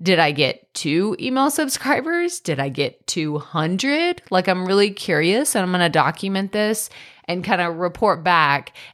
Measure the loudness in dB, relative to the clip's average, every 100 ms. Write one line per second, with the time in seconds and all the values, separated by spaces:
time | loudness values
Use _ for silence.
0 | 0 4 4 2 0 -2 _ -8 -2 0
1 | 0 -2 -4 0 0 0 -4 -4 -2 -2
2 | 0 -2 -2 -6 -6 -4 -4 -2 -4 -6
3 | -8 -4 -4 -4 -4 -4 -2 0 0 0
4 | 0 -4 -2 0 0 -2 2 4 2 0
5 | -2 0 2 2 0 0 0 2 2 4
6 | 2 0 -4 -4 -2 -2 -2 -2 -6 -14
7 | -20 -20 -6 -6 0 0 0 -2 -4 0
8 | 0 2 4 4 4 2 -2 -18 -20